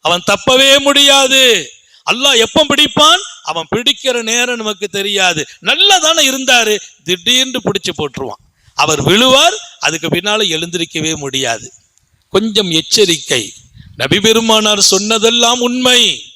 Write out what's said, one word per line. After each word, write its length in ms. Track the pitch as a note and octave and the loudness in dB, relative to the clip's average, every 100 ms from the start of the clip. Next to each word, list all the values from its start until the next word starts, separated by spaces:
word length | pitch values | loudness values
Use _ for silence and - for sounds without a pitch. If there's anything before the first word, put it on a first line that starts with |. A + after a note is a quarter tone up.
அவன் 220 | - F3 - | 0 -2 0
தப்பவே 520 | G3+ - B3+ C4+ C#4 | -2 2 2 4 4
முடியாது. 920 | C#4 C#4+ C#4+ C#4 C4+ C4+ B3+ G#3 C3 - _ _ - | 2 2 4 4 2 2 4 2 -2 -16 _ _ -6
அல்லாஹ் 260 | G#3+ C#4 B3+ | -2 0 2
எப்ப 300 | C#4+ - D4+ | 0 0 0
பிடிப்பான்? 500 | C#4+ D4 - D4+ F4+ - - | 2 0 2 4 4 -2 -16
அவன் 240 | - D#3+ D#3+ G#3+ | -10 -8 -6 -4
பிடிக்கிற 460 | A#3+ C#4 C4 A#3+ | -4 -4 -4 -4
நேரம் 340 | A3 A#3+ B3 B3 | -4 -4 -4 -4
நமக்கு 320 | G#3+ G3+ G3 | -6 -8 -8
தெரியாது. 580 | G3+ G3 G3+ F#3 E3 D3 - | -6 -4 0 0 -2 -6 -8
நல்லா 380 | F3 C#4+ G4+ F#4+ | -4 0 2 2
தானே 320 | D#4 E4 C#4 | 2 2 0
இருந்தாரு, 480 | C4+ C4 B3 A3 G#3 - _ | 0 0 2 2 -2 -6 _
திடீர்னு 560 | C#3+ F3+ F3 B3 C4 B3+ | -6 -4 0 0 0 -4
பிடிச்சு 280 | G3 G3 - F3 | -4 -6 -6 -6
போட்டுருவான். 520 | D3+ B2+ C3+ G2+ _ _ _ | -8 -8 -10 -12 _ _ _
அவர் 300 | - D3+ D#3 | -4 -2 0
விழுவார், 520 | D3 F#3+ B3+ C4 D#4+ G#4 - - | 2 2 4 4 2 0 -12 -8
அதுக்கு 300 | C#3 D#3 D#3 | -6 -4 -4
பின்னால 380 | D#3+ F#3+ G#3+ G#3+ | -4 -2 -2 -2
எழுந்திருக்கவே 680 | D#3 E3+ F3 E3 D#3+ D#3 D#3 | -4 -6 -6 -6 -6 -6 -6
முடியாது. 560 | C#3 C3+ B2+ A2+ A#2+ _ _ _ _ _ _ | -6 -4 -4 -4 -8 _ _ _ _ _ _
கொஞ்சம் 420 | G3 A3 G#3 G3 | -2 0 -2 -2
எச்சரிக்கை. 800 | D#3+ D#3 - G3+ E3 - C3 G#2 - - - - - | -2 -2 0 2 0 -2 -4 -4 -12 -20 -20 -20 -8
நபி 240 | C3 F3+ | -2 0
பெருமானார் 600 | G#3 A3 A3+ A3 G#3+ G#3 | 2 2 2 2 2 0
சொன்னதெல்லாம் 800 | F#3+ F#3+ G#3 A3+ A3 A#3 A#3 B3 | 2 0 0 0 0 2 0 0
உண்மை 640 | A#3+ B3 B3+ B3 A3 C3 - | -2 0 2 2 2 -2 -10